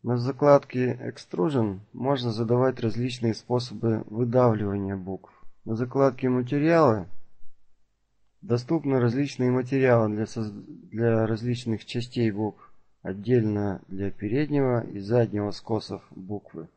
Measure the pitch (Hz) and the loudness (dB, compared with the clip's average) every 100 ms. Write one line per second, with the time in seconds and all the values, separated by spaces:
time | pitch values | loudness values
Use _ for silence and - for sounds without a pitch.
0 | - 123 123 131 147 143 - 127 123 123 | -2 -2 -2 2 8 8 6 -2 -2 -2
1 | 117 - - 175 175 135 107 95 104 - | -8 -10 -10 -2 0 2 0 -4 -12 -6
2 | 123 139 120 107 113 123 131 127 117 110 | -2 0 -2 -2 0 2 2 0 -2 -2
3 | 123 120 117 107 - 123 127 101 117 110 | -4 -2 -2 -2 -2 -4 -2 -2 0 0
4 | - 107 123 127 123 107 101 101 98 98 | -4 -4 2 4 4 2 -2 -2 -4 -6
5 | 92 92 - _ - - - 110 127 135 | -8 -10 -12 _ -18 -14 -8 -4 -2 2
6 | 139 127 127 127 123 143 156 165 143 107 | 2 2 0 0 0 0 4 6 6 4
7 | 87 - - - - - - - _ _ | -2 -6 -6 -8 -8 -8 -20 -20 _ _
8 | _ _ _ _ - 120 123 165 139 135 | _ _ _ _ -2 -2 0 -2 2 2
9 | 120 123 143 - 127 127 123 135 131 117 | 2 2 -2 0 0 0 0 2 6 6
10 | 110 104 110 123 107 101 - - - 107 | 4 0 -4 -4 -6 -8 -16 -20 -12 0
11 | 117 113 110 110 120 120 117 107 - 120 | 2 4 2 -2 -2 -4 -4 -6 -4 -8
12 | 120 - 113 101 107 - - - _ _ | -6 0 0 0 -6 -6 -20 -20 _ _
13 | - 98 104 123 110 104 101 95 - 95 | -10 -8 2 2 2 0 -2 -4 -8 -6
14 | 98 - 104 127 151 143 135 120 - 101 | -6 -4 -4 -2 0 0 2 0 -4 -10
15 | 98 120 110 101 104 98 - 110 - 92 | 0 2 2 0 -4 -6 -4 -4 -4 -12
16 | _ - 95 104 - 80 87 | _ -18 -12 -12 -12 -16 -16